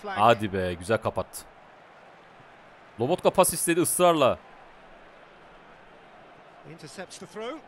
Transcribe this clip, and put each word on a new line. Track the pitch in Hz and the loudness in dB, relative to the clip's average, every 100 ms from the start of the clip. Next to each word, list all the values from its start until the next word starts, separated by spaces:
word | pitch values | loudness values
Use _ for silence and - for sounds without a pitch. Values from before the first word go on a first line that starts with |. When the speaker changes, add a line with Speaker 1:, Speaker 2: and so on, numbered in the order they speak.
Speaker 1:
flank. | 208 - | -8 2
Speaker 2:
Hadi | 117 113 104 | 4 4 0
be, | 95 92 | -4 -4
güzel | 87 90 110 | -6 -2 -2
kapattı. | 107 98 - - - - - - - - - - - - - - - - - - | -2 -6 -8 -12 -20 -20 -20 -20 -20 -20 -20 -20 -20 -20 -20 -20 -20 -20 -16 -6
Lobotka | 123 180 190 | -4 0 2
pas | - 180 | 4 2
istedi | 165 - 170 | 2 -2 0
ısrarla. | 160 - 175 165 127 90 - - - - - - - - - - - - - - - - - - - - - - 143 | 0 4 4 6 4 2 -6 -20 -20 -20 -20 -20 -20 -20 -20 -20 -20 -20 -20 -20 -20 -20 -20 -20 -20 -20 -20 -20 -20
Speaker 1:
Intercepts | 165 151 - 180 - | -20 -18 -16 -16 -16
the | 185 | -16
throw. | 202 226 302 | -12 -12 -12